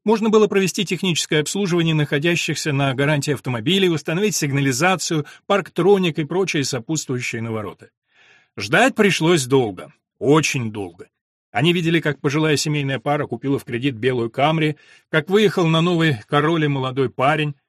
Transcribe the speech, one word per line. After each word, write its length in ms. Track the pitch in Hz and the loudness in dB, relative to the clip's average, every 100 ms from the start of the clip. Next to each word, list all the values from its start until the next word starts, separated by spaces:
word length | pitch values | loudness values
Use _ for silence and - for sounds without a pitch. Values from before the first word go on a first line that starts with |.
можно 260 | 208 220 220 | 0 0 2
было 180 | 214 208 | 2 2
провести 380 | 196 190 - 180 | 2 0 -2 -4
техническое 560 | 175 185 156 - 156 | -2 -2 -2 -2 -2
обслуживание 520 | 143 196 202 175 165 | -2 -4 -2 0 2
находящихся 800 | 156 147 147 170 165 - 147 160 | 0 0 0 0 -2 -2 -4 -2
на 200 | 139 139 | 0 0
гарантии 400 | 127 143 147 151 | 0 0 0 -2
автомобилей, 560 | 135 135 120 117 196 185 | -4 -4 -4 0 2 2
установить 460 | 156 - 165 214 - | 0 -2 -2 -2 -2
сигнализацию, 920 | 147 143 139 123 180 190 - 160 - - - | -2 0 0 2 0 0 -2 -4 -6 -8 -2
парктроник 720 | 196 - - 175 202 180 156 | -2 -2 0 4 4 2 -2
и 40 | |
прочие 400 | 147 175 190 156 | -4 -2 -2 -2
сопутствующие 800 | 131 127 117 156 - 123 123 123 | -4 -4 -4 -6 -4 -6 -6 -6
навороты. 500 | 113 110 98 76 - _ _ _ _ _ _ - | -6 -6 -8 -12 -20 _ _ _ _ _ _ -10
Ждать 380 | 104 165 254 - | 0 2 4 4
пришлось 500 | 202 - 165 170 123 | 2 2 2 2 2
долго, 480 | 135 113 87 76 _ _ - | 2 2 -4 -14 _ _ -2
очень 520 | 117 156 - 135 113 | 4 4 2 -2 -6
долго. 360 | 104 92 85 - _ _ _ _ | -8 -10 -14 -20 _ _ _ _
Они 220 | 107 160 | 0 2
видели, 260 | 175 165 165 | 2 0 0
как 200 | 151 135 | -2 -2
пожилая 340 | 147 151 156 143 | -2 0 2 0
семейная 440 | 156 147 135 131 | 0 -2 -4 -4
пара 280 | 143 147 139 | -2 -2 -4
купила 320 | 117 135 135 | -6 -2 -4
в 60 | - | -4
кредит 300 | 120 139 110 | -4 -4 -2
белую 340 | 127 127 113 | 0 0 -2
Камри, 480 | - 147 160 156 151 _ _ _ | 0 2 2 0 -4 _ _ _
как 200 | 160 - | -2 2
выехал 380 | 202 202 196 165 | 2 2 2 2
на 140 | 160 | 2
новой 360 | 175 170 160 113 - | 2 2 2 0 -2
Короле 420 | 147 151 170 147 | 0 0 0 0
молодой 400 | 143 131 131 123 | -2 -4 -2 -2
парень, 460 | - 135 151 151 - | 0 0 0 -2 -8